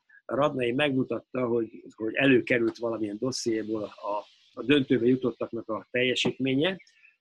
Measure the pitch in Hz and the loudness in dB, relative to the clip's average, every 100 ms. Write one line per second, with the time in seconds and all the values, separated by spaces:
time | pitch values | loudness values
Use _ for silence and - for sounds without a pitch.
0 | _ - - - 151 135 123 127 147 131 | _ -20 -6 0 0 2 -2 2 2 0
1 | 123 - - 127 123 120 113 - - - | -2 -4 -6 -4 0 0 -2 -8 -20 -8
2 | 113 139 139 127 110 123 113 110 117 110 | -6 2 4 4 4 2 2 -2 -6 -4
3 | 107 104 131 123 120 110 107 110 101 - | -4 -4 -4 -4 -2 -2 -2 -6 -6 -10
4 | 104 104 - _ _ - 117 147 131 127 | -6 -6 -8 _ _ -12 2 2 4 2
5 | 117 127 123 - 113 113 - 107 95 123 | 4 2 0 -4 -8 -8 -8 -8 -4 -2
6 | 127 123 123 - 131 131 165 190 - _ | 0 0 -2 -2 0 0 0 -4 -12 _
7 | _ _ | _ _